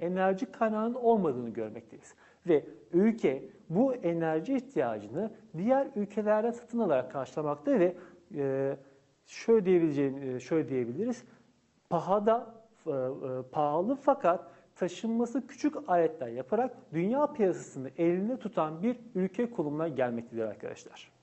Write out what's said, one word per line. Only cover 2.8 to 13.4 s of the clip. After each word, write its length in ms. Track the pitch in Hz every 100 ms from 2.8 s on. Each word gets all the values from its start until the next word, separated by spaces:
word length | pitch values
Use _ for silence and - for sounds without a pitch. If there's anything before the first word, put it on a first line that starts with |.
| -
ülke 560 | 170 220 226 165 135 - - -
bu 260 | 165 269
enerji 600 | 247 170 170 160 160 196
ihtiyacını 760 | 269 - 160 123 107 101 135 214 - - 156
diğer 320 | 208 269 269 208
ülkelerden 540 | 202 220 208 214 233
satın 280 | 233 - 233
alarak 340 | 208 131 127
karşılamakta 680 | 143 127 - 151 147 285 262
ve, 160 | 175 180 - - -
e, 420 | 156 139 135 135 139 - _ _ _ _
şöyle 400 | - - 226 185
diyebileceğim, 560 | 180 165 139 139 135
e, 180 | 135 127
şöyle 280 | - 165 123
diyebiliriz. 560 | 131 117 131 233 233 - - _ _ _ _ -
Pahada, 640 | 170 156 208 208 233 - - - _ 160
e, 40 |
e, 40 | 139 127 147 135 127